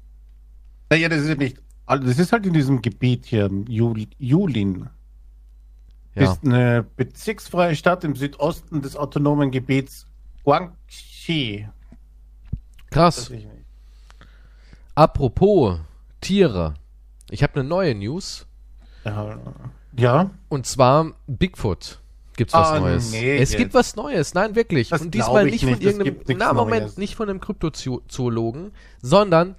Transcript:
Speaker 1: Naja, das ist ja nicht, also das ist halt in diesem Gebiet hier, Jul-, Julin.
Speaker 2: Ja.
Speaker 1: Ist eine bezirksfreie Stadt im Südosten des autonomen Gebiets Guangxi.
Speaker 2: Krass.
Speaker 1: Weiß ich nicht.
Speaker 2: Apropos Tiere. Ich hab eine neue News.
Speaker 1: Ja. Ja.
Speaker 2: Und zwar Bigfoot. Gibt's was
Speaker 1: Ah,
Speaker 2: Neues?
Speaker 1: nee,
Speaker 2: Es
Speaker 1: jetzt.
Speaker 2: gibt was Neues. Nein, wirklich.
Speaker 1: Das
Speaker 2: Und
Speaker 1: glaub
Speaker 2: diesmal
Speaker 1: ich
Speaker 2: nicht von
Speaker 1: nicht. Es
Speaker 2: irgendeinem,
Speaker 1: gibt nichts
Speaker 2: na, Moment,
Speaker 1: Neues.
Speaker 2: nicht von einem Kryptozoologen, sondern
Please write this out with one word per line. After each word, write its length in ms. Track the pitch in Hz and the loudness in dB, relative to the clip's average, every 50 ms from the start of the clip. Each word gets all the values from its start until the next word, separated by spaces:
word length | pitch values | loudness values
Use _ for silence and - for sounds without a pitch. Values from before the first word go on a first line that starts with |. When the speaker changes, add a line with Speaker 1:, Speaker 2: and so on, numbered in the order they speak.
| - - - - - - - - - - - - - - - - - - | -20 -20 -20 -20 -20 -20 -20 -20 -20 -20 -20 -20 -20 -20 -20 -20 -2 2
Speaker 1:
Naja, 180 | 151 160 165 165 | 2 2 4 2
das 120 | 165 151 | 0 0
ist 80 | 143 156 | 0 -2
ja 60 | 156 | -2
nicht, 220 | 139 143 123 127 - - - - - - | -2 -2 -4 -4 -8 -18 -20 -20 -18 -4
also 200 | - 127 139 131 | -2 -2 0 0
das 140 | 127 123 143 | 0 2 2
ist 140 | 180 - 240 | 2 2 2
halt 120 | 233 196 | 0 2
in 80 | 190 165 | 2 2
diesem 280 | 156 135 131 139 123 | 2 2 2 0 0
Gebiet 440 | 110 117 - - 127 127 123 123 - | 0 -4 -4 -2 0 0 0 0 -2
hier, 240 | - 120 107 101 95 98 98 101 120 | -2 0 0 0 0 0 -4 -6 -4
Jul-, 380 | 117 107 117 117 113 107 107 - - - | -2 0 0 0 0 -4 -6 -10 -12 -10
Julin. 720 | 135 120 139 180 208 170 127 113 101 98 92 95 107 127 - - - - - - - - - - - - - - - - - - - - - - - - - | -2 2 2 2 2 0 0 -2 -2 -2 -2 -4 -8 -14 -16 -20 -20 -20 -20 -20 -20 -20 -20 -20 -20 -20 -20 -20 -20 -20 -20 -20 -20 -20 -20 -20 -20 -8 0
Speaker 2:
Ja. 180 | - 139 123 95 | 2 2 2 2
Speaker 1:
Ist 100 | - - | 2 2
eine 400 | 131 123 123 123 120 120 120 - - - - | 2 4 4 4 4 2 2 0 -2 -6 -6
bezirksfreie 800 | - - - - - 214 - - - - - 175 175 175 156 | -6 -6 -6 -8 -8 -8 -8 -8 -10 -4 -2 0 0 2 0
Stadt 280 | - - 175 175 - - | 0 0 0 0 0 -2
im 120 | 156 135 120 | -4 -4 -4
Südosten 640 | 143 143 143 - 143 160 165 - - - 160 147 | -6 -8 -4 -2 -2 -2 -2 -4 -8 -8 -6 -6
des 160 | 131 135 127 147 | -6 -6 -6 -8
autonomen 540 | 147 135 - 151 147 147 147 147 143 135 | -8 -4 -2 0 0 2 2 2 0 0
Gebiets 560 | 127 131 123 - 135 135 131 - - - - - - - - - - - - | 0 -2 -2 -2 -2 -2 -2 -4 -10 -20 -20 -20 -20 -20 -20 -20 -20 -2 2
Guangxi. 1300 | 143 143 165 180 175 - - - - - - - - - - - - 269 254 127 110 101 104 107 104 - - - - - - - - - - - - - - - - - - - - - - - - | 2 2 2 0 -4 -12 -20 -20 -20 -20 -20 -20 -20 -20 -12 -6 -4 -2 -2 -2 -4 -6 -8 -10 -14 -18 -20 -20 -20 -20 -20 -20 -20 -20 -20 -20 -20 -20 -20 -14 -12 -12 -12 -12 -16 -20 -20 -12 -4
Speaker 2:
Krass. 400 | - 139 170 175 - - 117 117 | 2 4 4 4 2 0 -6 -12
Speaker 1:
Weiß 80 | 123 113 | -14 -16
ich 80 | 104 | -16
nicht. 200 | 113 - - - - - - - - - - - - - - - - - - - - - - - - - - - - - | -18 -20 -20 -20 -20 -20 -20 -20 -20 -20 -20 -20 -20 -20 -20 -20 -20 -20 -20 -20 -20 -20 -20 -20 -20 -20 -20 -20 -4 2
Speaker 2:
Apropos 840 | 143 156 - - - 139 120 - - 190 202 208 175 127 98 90 82 78 - - - - - - - | 4 4 4 4 2 -2 -2 2 2 4 4 6 6 4 4 2 -2 -6 -12 -18 -20 -20 -20 -18 -12
Tiere. 520 | - - 190 202 190 143 101 90 85 78 76 - - - - - - - - - - - | -6 -2 2 4 4 4 2 0 -2 -2 -4 -8 -12 -20 -20 -20 -20 -20 -20 -20 -16 -14
Ich 140 | - 101 139 | -4 -2 -2
hab 120 | 143 - | 0 0
eine 80 | 147 131 139 | -2 -4 -2
neue 280 | 170 190 196 156 117 | -2 0 0 0 -2
News. 520 | 101 98 110 147 190 - - - - - - - - - - - - - - - - - | -2 -4 -6 -8 -8 -10 -12 -14 -16 -16 -20 -20 -20 -20 -20 -20 -20 -20 -20 -20 -14 -10
Speaker 1:
Ja. 320 | 110 104 107 104 107 107 120 123 123 123 - 123 127 - - - - - | -8 -8 -8 -8 -10 -12 -14 -16 -16 -16 -16 -18 -18 -20 -20 -20 -14 -2
Ja. 340 | 120 120 123 123 151 190 190 - - - - | 0 2 4 4 4 2 0 -4 -10 -10 -8
Speaker 2:
Und 160 | 151 135 117 | -8 -6 -6
zwar 460 | - - 131 131 123 135 156 160 156 - - - - | -4 0 4 4 6 6 4 2 0 -6 -14 -12 -12
Bigfoot. 720 | 127 - 185 185 - - - 107 85 - - - - - - - - - - - - | -6 -4 -4 -4 -4 -4 -4 -4 -4 -6 -8 -14 -18 -20 -20 -20 -20 -20 -20 -12 -6
Gibt's 180 | - 117 - - | -4 -2 2 4
was 160 | 165 165 160 | 4 4 4
Speaker 1:
Ah, 80 | 156 151 | 2 0
Speaker 2:
Neues? 320 | - - - 127 120 113 | 0 0 0 0 -2 -4
Speaker 1:
nee, 240 | 110 110 117 131 143 143 | -4 -2 -2 0 2 2
Speaker 2:
Es 140 | - - | 2 2
Speaker 1:
jetzt. 60 | - - | 2 0
Speaker 2:
gibt 140 | 247 - - | 0 2 2
was 220 | 254 233 - - - | 2 2 2 -2 -8
Neues. 360 | - 294 269 180 143 - - | -8 -4 -4 -4 -4 -2 -2
Nein, 220 | 175 208 220 202 | -2 -2 0 0
wirklich. 340 | 233 226 - 180 135 113 - | -2 -2 0 0 0 0 0
Speaker 1:
Das 120 | 170 156 | -2 -4
Speaker 2:
Und 100 | 160 175 | -4 -4
Speaker 1:
glaub 140 | 151 117 113 | -4 -2 0
Speaker 2:
diesmal 200 | 113 127 - - 143 | 2 4 4 4 4
Speaker 1:
ich 40 | |
Speaker 2:
nicht 100 | 117 - 139 | 2 0 0
von 40 | 127 | 0
Speaker 1:
nicht. 100 | 123 110 | 0 2
Es 40 | - 202 | 2 0
Speaker 2:
irgendeinem, 280 | 208 202 196 143 - | 0 2 0 -4 -4
Speaker 1:
gibt 120 | - - - | -4 -4 -4
nichts 100 | 123 - 220 | -2 0 0
Speaker 2:
na, 80 | 254 - | 0 2
Moment, 280 | - 233 214 226 220 214 | 2 0 0 0 -2 -2
Speaker 1:
Neues. 140 | 208 - 190 | -4 -6 -8
Speaker 2:
nicht 180 | 202 202 - | -8 -8 -8
von 140 | - 220 202 | -8 -8 -6
einem 120 | 196 185 | -8 -8
Kryptozoologen, 1300 | - - 208 - - 160 - - - 131 123 - - - - - 123 123 113 113 113 113 113 147 185 208 - - - - - - | -8 -10 -8 -6 -6 -6 -6 -6 -8 -8 -8 -8 -10 -10 -8 -4 -4 -2 -2 -2 -2 -4 -6 -8 -12 -16 -18 -20 -20 -20 -20 -14
sondern 540 | - 123 156 202 214 196 165 160 175 190 196 | -2 2 4 4 4 4 4 2 2 2 -2